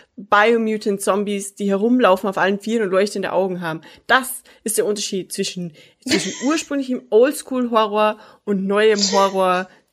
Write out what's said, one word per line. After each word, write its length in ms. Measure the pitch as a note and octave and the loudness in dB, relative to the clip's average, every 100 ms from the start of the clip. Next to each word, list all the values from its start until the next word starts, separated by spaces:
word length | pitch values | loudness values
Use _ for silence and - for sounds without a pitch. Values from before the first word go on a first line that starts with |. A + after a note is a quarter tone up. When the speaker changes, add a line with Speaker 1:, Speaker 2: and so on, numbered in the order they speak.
| _ - | _ -14
Speaker 1:
Biomutant 840 | G3 G#3 A3 A#3 A3 G#3+ G#3+ G3 | 0 4 4 2 0 -2 -4 -4
Zombies, 540 | - G3 G3+ G3+ G3 | -2 -2 -2 -4 -8
die 160 | - G3+ | -6 -2
herumlaufen 580 | G3 A3+ B3+ G#3+ F#3+ G#3 | 0 2 4 4 2 0
auf 120 | F3 | 0
allen 200 | F#3 G3+ | 0 -2
Vieren 220 | G#3+ A3+ | -2 -2
und 60 | G3 | 0
leuchtende 420 | F#3 G#3 G3+ F#3 | 0 0 -2 -4
Augen 300 | F3 F#3+ F3+ | -2 -2 -4
haben. 200 | E3+ D#3+ - - - | -8 -8 -12 -12 0
Das 340 | B3 B3 - _ _ | 0 0 -12 _ _
ist 160 | A3 A3 | -6 -2
der 80 | F#3 | -2
Unterschied 440 | G#3 - G3 F3+ | -2 -4 -8 -8
zwischen, 420 | - G3 F#3 F3 - - _ B3+ | -6 -6 -6 -12 -14 -20 _ -2
zwischen 280 | G3+ F#3 - | -2 -2 -6
Speaker 2:
<laughs> 40 | B3 | -2
Speaker 1:
ursprünglichem 560 | D#4 - C#4+ B3+ B3 - | -2 -4 -6 -4 -6 2
Oldschool-Horror 1040 | G#3+ C4 D4 - B3+ A#3+ A3+ G#3+ G#3 G#3+ G#3+ - - - | 4 4 2 -6 -4 0 0 2 2 0 -2 -14 -14 -4
und 200 | G3+ F#3+ | -2 0
neuem 340 | G3+ A3 G3+ F#3 | 2 4 2 2
Horror, 580 | G3 G3 F#3+ F#3 F3+ F#3+ - _ | 2 2 2 0 0 -4 -14 _